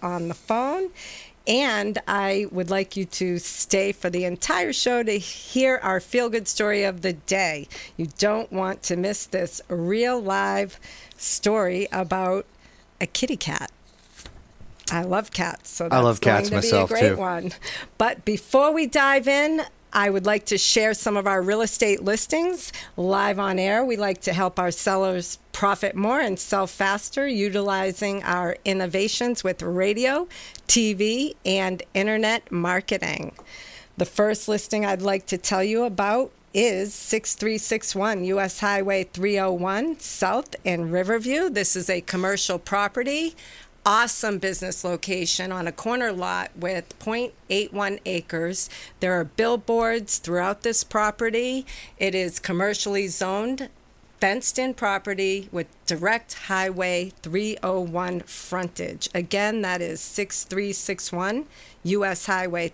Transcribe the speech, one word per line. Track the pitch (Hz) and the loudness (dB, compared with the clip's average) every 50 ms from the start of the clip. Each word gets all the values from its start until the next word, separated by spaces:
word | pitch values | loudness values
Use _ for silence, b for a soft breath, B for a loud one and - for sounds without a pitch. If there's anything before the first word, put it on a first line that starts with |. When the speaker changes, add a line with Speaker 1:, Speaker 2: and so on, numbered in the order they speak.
Speaker 1:
on | - 175 180 175 170 | -4 -4 -2 -2 -4
the | 170 165 | -4 -6
phone. | - - - 220 233 254 277 311 370 381 359 - B B B B B B B B B - | -6 -2 -2 0 0 0 0 0 -2 -2 -4 -6 B B B B B B B B B -2
And | - 220 262 285 262 220 208 202 214 208 - - | 0 2 2 2 2 0 0 -2 -2 -4 -4 -2
I | - 202 202 196 196 196 196 208 - | -2 0 0 0 0 0 0 -2 -2
would | - 185 180 170 | -2 -4 -2 0
like | 196 196 196 - - | 0 0 -2 -2 -4
you | 196 190 | -6 -6
to | 175 - - 185 180 175 | -4 -4 -2 -2 -2 -2
stay | 175 - - - - - - - 190 196 202 | -2 0 0 0 0 0 2 2 2 2 0
for | 202 - - 180 | -2 -2 -4 -4
the | 175 180 180 | -2 -2 -2
entire | 180 175 180 - - - - 180 311 | -2 -4 -2 -2 0 0 0 0 0
show | 269 - - 247 247 240 233 | 0 0 0 2 2 2 0
to | 220 202 208 | 0 0 -2
hear | - - - - - - - 254 262 262 262 - - | -2 -6 -12 -12 -8 -4 0 2 4 4 2 2 0
our | 190 190 185 | 0 -2 -2
feel-good | - - - 247 247 233 214 233 196 | -2 0 0 0 0 2 0 -2 -2
story | - - - 214 208 196 202 202 | -2 0 0 2 2 2 2 2
of | 196 185 175 | 0 -2 -2
the | 165 190 | -2 -4
day. | 175 - - - 190 196 190 165 156 147 143 - B B B B B | -4 -4 -2 0 0 2 2 0 -2 -4 -8 -10 B B B B B
You | B 165 147 - | B -6 -6 -2
don't | - 196 208 214 220 226 - | 0 2 2 2 2 -2 -4
want | 190 185 190 185 196 - - | -4 -2 -2 -2 -4 -4 -4
to | - 175 | -4 -2
miss | 175 180 202 208 - - | 0 0 0 0 -2 -2
this | - - 190 175 170 - - - | -2 -2 -2 -2 -2 -4 -6 -6
real | - 180 175 170 175 202 226 240 247 254 247 | -6 -4 -2 0 0 2 2 2 2 0 -2
live | 208 190 196 196 196 196 196 196 202 190 - - B B B B B B B | -2 0 0 0 0 0 0 0 -2 -4 -6 -14 B B B B B B B
story | B - - - - - 208 214 220 196 180 180 185 202 - | B 2 4 4 4 4 2 2 2 2 0 0 -2 -2 -2
about | - 190 185 160 190 190 185 185 185 196 - - - b b b b b b b _ - | -2 -4 -2 -2 -2 0 0 0 0 -2 -4 -8 -14 b b b b b b b _ -6
a | 185 | -4
kitty | - - - 254 254 262 | -2 0 0 0 0 -2
cat. | - - - 147 - - - - - - - - - - - - - - - - - - - - - - - - - - - | -2 -4 -4 -4 -4 -6 -8 -14 -18 -20 -20 -20 -20 -20 -20 -20 -20 -18 -18 -18 -20 -20 -20 -20 -20 -20 -20 -14 -8 -6 -4
I | 165 170 | -2 -2
love | 175 185 180 208 202 - | 0 0 0 0 -2 -2
cats, | - - 175 170 - - - - | -2 -2 -2 -2 -4 -6 -8 -6
so | - - 170 | -4 -4 0
Speaker 2:
I | 170 | 2
Speaker 1:
that's | 131 127 120 | 4 6 6
Speaker 2:
love | 120 113 101 | 6 4 4
cats | - 120 107 104 101 104 | 4 4 6 4 4 2
Speaker 1:
going | 101 101 | 2 2
to | 98 | 4
Speaker 2:
myself, | - 104 101 95 - | 4 6 6 4 4
Speaker 1:
be | - | 4
a | - | 6
great | - - | 6 6
Speaker 2:
too. | - | 4
Speaker 1:
one. | - 190 180 175 170 180 180 - - B B B B B B B | 4 0 -2 -2 -2 -4 -6 -8 -8 B B B B B B B
But | - 220 240 - - - | 2 2 2 2 -2 -2
before | 214 214 - - - - 262 285 302 | -2 -2 -2 0 2 4 6 6 6
we | 302 330 311 | 4 4 2
dive | 240 - 302 277 277 277 269 233 | 2 4 4 6 6 6 4 4
in, | 277 277 285 294 302 320 320 285 - - - - - - | 4 4 4 4 4 2 0 -2 -4 -8 -20 -10 -4 0
I | 202 202 202 | 2 2 2
would | 196 196 185 | 2 2 2
like | 208 214 208 - | 2 2 2 2
to | - 208 | 0 2
share | 190 - - - 226 214 220 214 | 4 4 4 4 6 4 4 4
some | - - 220 208 | 4 2 2 2
of | 202 196 | 2 2
our | 202 196 190 | 2 2 2
real | 180 190 208 220 | 2 2 2 2
estate | 226 214 - - 226 208 196 196 | 2 2 2 2 4 4 2 2
listings | 190 196 214 214 - - 311 320 339 359 359 349 - - - B B B B | 2 0 2 2 2 2 2 0 0 0 0 -2 -4 -4 -6 B B B B
live | - 175 185 196 196 202 208 202 | -2 0 0 2 2 2 2 0
on | 190 196 196 190 185 | 0 0 0 0 0
air. | 185 196 208 226 262 | 2 2 2 2 2
We | 254 233 | 0 0
like | 202 208 196 190 - | 0 0 -2 -2 -2
to | - 190 165 | -2 -2 0
help | 180 196 180 - | 2 0 0 0
our | 196 180 175 | 0 0 0
sellers | 170 - - 202 190 190 190 190 185 180 175 - - - _ _ | 0 0 2 2 2 2 2 0 0 -2 -4 -6 -8 -10 _ _
profit | - - 202 196 202 - - - - | -6 0 2 2 2 2 0 -2 -2
more | 190 196 220 254 294 | 0 0 2 2 2
and | 294 214 190 - | 2 0 0 -2
sell | - - 208 196 190 | -2 0 0 0 0
faster, | 180 - - 196 196 202 208 - - - 277 277 | 0 0 0 0 0 0 0 -2 -4 -4 -2 -2
utilizing | 285 247 202 202 208 190 202 196 202 190 190 190 190 180 - 208 202 196 196 - | 0 0 0 0 0 0 0 0 0 0 0 0 0 0 0 -2 -2 -2 -2 -2
our | - 180 180 180 170 - - - | -2 0 0 0 -2 -2 -2 -2
innovations | 202 190 190 185 175 160 190 202 220 - - 240 240 240 - - | -2 0 0 0 0 0 0 0 0 0 0 0 0 0 0 0
with | 185 175 - | -2 -2 -2
radio, | 170 175 175 180 185 202 214 226 254 262 277 302 359 349 B B B B B B B | -2 -2 0 2 2 2 2 2 2 2 2 0 -2 -4 B B B B B B B
T | - - 240 226 214 208 | 4 4 4 4 4 2
V, | 185 208 214 226 254 285 302 - - - | 2 2 2 2 0 -2 -2 -4 -4 -2
and | 190 190 190 190 185 185 170 - - - | 0 0 0 0 0 -2 -4 -6 -4 -2
internet | 196 196 214 220 220 220 214 226 233 - - | 0 0 2 0 2 2 2 0 0 -4 -4
marketing. | 185 175 170 175 180 190 - - 208 185 170 156 147 139 151 - - - - B B B B B B B B B B | -4 -2 0 0 0 -2 0 -2 -2 -2 -2 -4 -4 -6 -8 -10 -12 -14 -20 B B B B B B B B B B
The | - 180 | -2 -2
first | - - - 208 214 208 202 - | 0 2 2 4 4 2 0 0
listing | - 214 202 - - 214 214 208 | 0 0 0 0 -2 0 0 0
I'd | 202 190 185 190 | 0 0 0 0
like | 202 196 196 - | 0 0 0 0
to | - 196 | -2 -4
tell | 180 - - 208 190 190 | -2 0 0 2 2 2
you | 214 220 226 240 | 2 2 0 0
about | 233 190 185 196 202 214 247 269 - - _ - _ - | 0 0 0 0 2 2 2 0 -2 -6 _ -12 _ 0
is | 196 233 240 196 180 196 208 | 2 2 4 2 0 -2 -2
six | - - - - - - - - - | -4 -4 -2 0 0 0 0 0 -2
three | - 208 220 220 214 | 0 0 0 0 0
six | - - 226 220 - - - | 0 0 0 0 0 -2 0
one | 190 196 190 185 185 180 | 0 0 0 0 0 0
U | 185 190 196 | 0 0 2
S | 196 185 - - | 0 0 0 0
Highway | 214 202 202 196 190 196 196 190 180 | 0 2 2 2 2 2 2 0 0
three | - - 175 185 208 202 196 | -2 -4 -2 0 2 2 2
oh | 190 190 | 2 2
one | 180 175 180 190 190 214 269 330 311 - | 0 0 0 0 0 0 0 -2 -2 -2
South | - - - - 190 185 202 254 302 - - - - | 0 0 2 2 2 2 2 0 -2 -4 -8 -6 -2
in | 185 175 170 170 165 | -2 -2 0 0 0
Riverview. | 170 180 185 190 226 226 220 247 277 311 370 359 | 0 0 2 2 0 0 0 0 0 2 0 0
This | 269 - 180 - - | 0 2 2 4 4
is | 185 175 | 4 2
a | - 185 175 | 0 0 -2
commercial | 170 - - 180 185 190 202 190 - - 180 | -2 -4 -2 -2 0 0 0 0 0 -2 -2
property. | 175 - - 196 202 202 196 - - 240 277 285 311 330 330 - B B B B B B B B - - | -4 -4 -2 0 0 0 0 0 -2 -2 -2 -2 -2 -2 -4 -6 B B B B B B B B -2 2
Awesome | 208 208 220 240 220 - - - 214 208 | 4 4 4 6 6 6 6 6 4 2
business | 185 - 190 180 - 185 185 185 - - | 0 -2 0 0 0 -2 0 0 0 0
location | 180 175 170 - 196 185 185 170 165 - - 185 185 | 0 -2 -4 -2 -2 -2 -2 0 0 -2 -2 -2 -4
on | 185 185 165 | -4 -4 -4
a | 170 165 | -4 -6
corner | - - 226 240 247 247 226 196 | -4 -4 -2 -2 0 0 -2 -2
lot | 180 180 180 180 180 185 - - | -2 -4 -2 -2 -2 -4 -6 -8
with | 175 175 180 190 175 170 - - - | -6 -4 -4 -4 -4 -6 -8 -14 -10
point | - 220 220 233 247 233 - - - - | -6 -6 -4 -4 -4 -6 -8 -10 -8 -4
eight | 190 202 208 - - | -2 -2 -2 -2 -4
one | 202 202 196 202 - - | -4 -4 -4 -4 -6 -6
acres. | 190 185 170 165 - 170 165 165 170 190 - - - B B B B B B | -4 -4 -4 -6 -4 -4 -4 -4 -2 -2 -2 -2 -4 B B B B B B
There | 185 180 185 175 | 0 0 2 0
are | 160 | 0
billboards | 147 - - 226 233 240 226 - - 233 226 226 226 226 233 208 208 - - | -2 0 0 2 2 2 0 0 0 0 2 2 0 0 -2 -2 -2 -2 -2
throughout | - 170 175 180 175 196 - - | -2 -2 -2 0 0 -2 -2 -2
this | - 233 226 - - | -2 0 2 2 2
property. | - - 214 214 214 208 - 233 233 220 233 247 254 262 262 262 B B B B B B B | 2 2 0 2 0 0 0 -2 -2 0 0 -2 -2 -2 -4 -6 B B B B B B B
It | 190 196 185 | -2 -2 0
is | 190 180 170 165 - | 0 -2 0 -2 -2
commercially | - - 175 175 196 208 208 - - 202 202 196 202 185 | -2 0 0 0 0 0 0 -2 -2 -2 -2 -2 -2 0
zoned, | 165 - 190 185 190 202 220 247 262 262 269 - - - _ - - - - - - - | 0 0 0 0 -2 -2 -2 -4 -4 -6 -8 -12 -14 -20 _ -20 -20 -20 -20 -14 -6 0
fenced-in | 202 196 202 247 - - - 262 254 262 240 | 0 0 2 2 0 0 0 0 0 -2 -2
property | - 240 202 196 190 - 208 196 185 196 190 190 196 190 202 | -2 0 0 0 0 -2 -4 -4 -2 0 0 0 -2 -4 -6
with | - 175 160 - - _ - | -6 -6 -6 -8 -10 _ -6
direct | - 175 156 170 202 226 233 - - - - - | -4 -4 0 2 2 0 0 -2 -6 -12 -10 -6
Highway | - 196 190 190 190 185 180 185 180 180 175 180 185 - - - | -2 0 0 0 0 0 -2 0 0 0 0 -2 -4 -8 -14 -10
three | 160 165 196 214 214 214 - | -4 -2 -2 -2 -2 -4 -2
oh | - 185 185 185 | -2 -2 0 0
one | 180 170 165 175 185 180 180 175 | -2 -2 -4 -4 -4 -2 -4 -6
frontage. | - - - - - - 185 185 180 175 - - 175 170 170 165 - - - | -6 -6 -6 -4 -4 -4 -4 -4 -4 -4 -6 -8 -8 -8 -8 -6 -6 -4 -4
Again, | 175 180 - - 196 208 214 214 220 202 | -4 -4 -2 0 0 0 0 0 0 -2
that | 185 180 180 | 0 -2 -2
is | 175 165 160 156 | -2 -4 -4 -4
six | - - - - 202 196 - - - | -4 -2 -2 -2 -2 -2 -2 -2 -2
three | - 185 196 202 202 | -2 -2 -2 -2 -2
six | 190 - - - 190 - - - | -2 -2 -2 -2 -2 0 -2 -2
one | 180 175 185 196 220 269 302 B B B B B B B B | 0 -2 -2 -2 -2 -4 -6 B B B B B B B B
U | 175 190 202 196 | 0 0 2 2
S | 190 180 - - | 0 0 0 0
Highway | - 190 185 185 180 170 175 170 165 | 0 0 0 0 -2 -2 -4 -4 -4